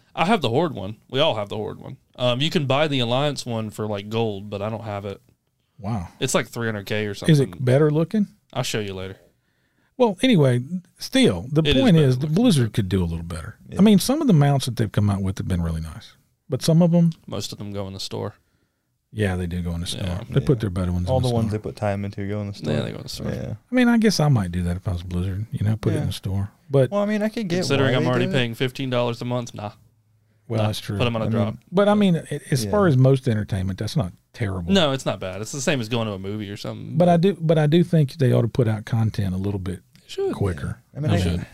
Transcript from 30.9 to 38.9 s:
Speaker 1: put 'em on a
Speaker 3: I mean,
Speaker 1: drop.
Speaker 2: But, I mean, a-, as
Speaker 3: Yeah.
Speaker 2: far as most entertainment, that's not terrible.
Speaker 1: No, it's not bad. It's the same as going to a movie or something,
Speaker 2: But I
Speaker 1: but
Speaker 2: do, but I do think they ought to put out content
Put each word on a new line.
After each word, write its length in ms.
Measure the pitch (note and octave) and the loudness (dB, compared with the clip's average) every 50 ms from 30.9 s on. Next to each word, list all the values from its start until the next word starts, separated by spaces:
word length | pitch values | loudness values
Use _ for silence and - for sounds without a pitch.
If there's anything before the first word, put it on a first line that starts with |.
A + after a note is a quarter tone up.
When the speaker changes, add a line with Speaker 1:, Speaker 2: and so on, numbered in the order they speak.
| G#2+ G2 | -4 -2
Speaker 1:
put 100 | B2 A#2+ | 0 0
'em 80 | A#2 | 0
on 60 | A2+ | -2
a 40 | A2 | -2
Speaker 3:
I 20 | G#2+ | 0
mean, 40 | A2+ A2+ | 0 0
Speaker 1:
drop. 200 | G#2 G2+ - - - _ | 0 0 -4 -8 -10 _
Speaker 2:
But, 160 | F3+ F#3 G3+ G3+ | 0 2 4 4
I 60 | G#3 | 4
mean, 220 | G#3+ G3+ F#3+ E3+ | 4 4 4 4
a-, 380 | D3+ - - D3 C#3+ - - D3+ | 2 -2 -6 -10 -10 -4 -2 -2
as 120 | B2+ A2 | -2 0
Speaker 3:
Yeah. 60 | G2+ | 0
Speaker 2:
far 160 | G3 G#3 G3+ F3 | 2 4 4 6
as 100 | C#3 B2+ | 6 6
most 300 | C3 C3 C#3 C3 - B2+ | 6 6 6 4 2 0
entertainment, 520 | A2 G#2+ G#2 - - F#2+ F#2 F#2+ F#2+ - | 0 0 -2 -2 -2 -2 -2 -2 -4 -4
that's 160 | A2 G#2+ - | -6 -4 -2
not 160 | C#3 G#2 F2+ - - _ _ - | -2 -4 -4 -6 -14 _ _ -10
terrible. 380 | - A2+ G2 F#2+ F#2 E2+ E3 G3 | -6 -4 -4 -4 -4 -2 0 2
Speaker 1:
No, 180 | G3 E3 C#3+ | 2 2 2
it's 140 | C3+ C3 - | 0 -2 -2
not 140 | D3 A2 F#2 | -4 -4 -4
bad. 220 | G2 F#2 F#2 F#2+ | -6 -8 -8 -8
It's 100 | A2 - - | -10 -8 -8
the 80 | C#3+ | -6
same 180 | B2+ F#3 D#3 C3 | -2 -2 -2 -2
as 80 | A2+ G#2+ | -2 -2
going 180 | B2 A#2 A2+ A2 | -2 -2 -2 -2
to 60 | G2+ | -4
a 60 | F#2+ | -6
movie 300 | F#2+ G2 G#2 G#2+ G#2+ F#2+ | -6 -6 -6 -6 -6 -8
or 80 | G2+ - | -8 -10
something, 400 | - A#2 A2+ G#2 G2+ G#2 A#2+ D#3 | -8 -10 -10 -10 -10 -4 0 2
Speaker 2:
But 100 | F3 F3 | 4 4
I 60 | F3 | 4
Speaker 1:
but 60 | E3+ | 4
Speaker 2:
do, 160 | E3 G3 G3 - | 4 2 2 2
but 180 | E3 D#3 E3 D#3 | 0 2 2 4
I 100 | D3+ D3 | 4 4
do 160 | D3 F3+ E3+ | 4 4 4
think 280 | F3 E3+ D#3+ D3 C3 - - | 4 4 2 2 2 0 0
they 160 | C#3 B2 A#2+ | 2 2 4
ought 80 | A#2+ | 2
to 60 | A#2+ A2 | 2 2
put 180 | - - B2 A2 | 0 0 0 0
out 160 | A2 G#2 G#2+ | 0 -2 -4
content 480 | - | -2